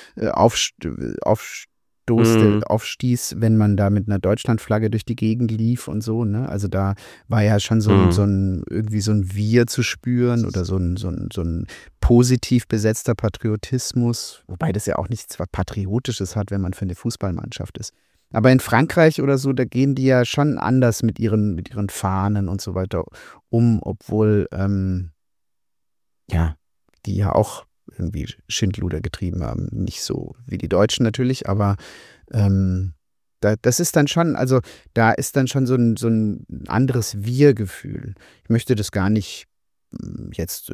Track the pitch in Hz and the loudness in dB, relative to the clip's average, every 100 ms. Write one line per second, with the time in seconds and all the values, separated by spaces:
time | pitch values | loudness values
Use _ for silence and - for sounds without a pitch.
0 | - - - - 113 - - - 82 55 | -18 -6 -2 2 2 2 -4 -6 -8 -6
1 | 62 50 - 110 - - - _ _ _ | -8 -4 0 0 -2 -16 -18 _ _ _
2 | - 113 113 113 107 104 - 110 - - | 0 4 6 6 6 4 0 -2 -2 -4
3 | 127 123 - 113 113 110 104 101 101 104 | -2 0 -4 -2 2 4 4 4 2 2
4 | 101 101 92 107 - 110 - 110 110 113 | 0 0 0 0 0 -2 0 0 0 -2
5 | - 117 110 113 120 110 113 123 - 107 | -4 -2 -2 0 -2 0 0 -2 -4 -6
6 | 113 113 110 107 131 98 101 95 98 98 | -4 -2 -2 -2 -4 -4 -4 -2 -2 -4
7 | - - - 113 104 104 - 113 104 98 | -10 -20 -4 2 4 2 2 2 4 6
8 | 90 90 101 98 98 92 - 98 110 107 | 6 4 2 2 0 -2 -4 -4 -2 -2
9 | 104 107 92 98 107 120 117 - 113 - | 0 0 0 -2 2 2 2 0 -4 -4
10 | 123 123 123 120 98 92 87 95 87 90 | -2 0 2 0 -2 -2 -2 0 0 -2
11 | 90 85 87 - 85 85 - - - _ | -4 -6 -6 -6 -4 -4 -6 -12 -20 _
12 | - 120 123 127 - 120 - 110 110 110 | 4 6 6 2 2 0 0 0 0 0
13 | - 113 107 - 113 107 - 127 - - | -2 -2 -2 -2 -4 -4 -4 -6 -4 -2
14 | 120 117 - - - 92 160 98 - - | 0 -2 -8 -16 -16 -6 -4 -2 -2 -4
15 | 90 117 - - 90 - 92 - 95 113 | -4 -8 -10 -10 -8 -6 -6 -6 -4 -4
16 | 127 110 95 110 98 101 92 - 95 87 | -4 -6 -6 -4 -4 -4 -4 -4 -6 -6
17 | 117 - 98 87 - - 92 - - - | -8 -6 -4 -4 -8 -10 -12 -12 -16 -18
18 | _ _ _ - 127 131 - 117 156 - | _ _ _ 2 6 6 4 2 2 4
19 | 160 - 139 139 135 131 123 123 139 131 | 4 4 0 0 0 -2 -2 0 0 2
20 | 131 127 120 - 147 127 - 131 123 113 | 4 4 2 0 0 0 0 4 4 2
21 | 113 - 110 107 104 87 - 120 101 - | 0 0 0 2 0 -2 -6 -6 -6 -4
22 | 98 95 101 104 95 95 - 92 95 87 | -2 0 0 0 -2 -4 -6 -6 -4 -4
23 | - - - - _ 117 120 110 - - | -6 -12 -20 -20 _ 2 4 2 -2 -8
24 | - 107 107 104 - 87 98 98 95 92 | -4 2 4 2 0 -2 -2 0 -2 -4
25 | 87 - _ _ _ _ _ _ _ _ | -6 -14 _ _ _ _ _ _ _ _
26 | _ _ - 85 82 76 _ _ _ _ | _ _ -4 0 0 -4 _ _ _ _
27 | - 95 98 - 110 - - _ - - | -6 -2 0 0 0 -4 -18 _ -18 -10
28 | 87 95 71 - - - 95 98 90 78 | -8 -6 -8 -12 -10 -4 -2 -2 -4 -4
29 | 78 - 90 90 62 - - - 92 - | -6 -6 -6 -4 -6 -6 -6 -4 -6 -6
30 | - - - - 120 92 85 92 107 - | -8 -8 -8 -14 -12 -8 0 2 2 2
31 | 117 107 127 131 - 98 101 98 - - | 0 0 -2 -2 -2 0 0 0 -6 -20
32 | - _ - 113 101 98 95 92 92 - | -20 _ -6 0 2 4 2 0 -4 -8
33 | _ _ _ _ 104 110 127 123 170 160 | _ _ _ _ 0 0 0 0 2 2
34 | 143 170 170 - 127 127 - - _ - | 2 2 0 0 2 0 0 -10 _ 2
35 | 113 - - 143 131 139 127 127 117 110 | 4 2 0 0 0 0 2 2 2 2
36 | 117 110 107 - - 67 - 107 131 123 | 2 2 0 -2 -10 -14 -2 0 2 0
37 | 107 101 104 127 143 117 98 - 92 - | -2 -4 -2 4 6 6 -2 -8 -12 -12
38 | - 95 - _ - 113 - 110 101 98 | -12 -14 -20 _ 0 0 2 -2 -2 0
39 | 95 107 95 - - _ _ _ _ - | 0 0 -2 -10 -18 _ _ _ _ -16
40 | - - - - 82 - - | -12 -12 -12 -8 -8 -8 -8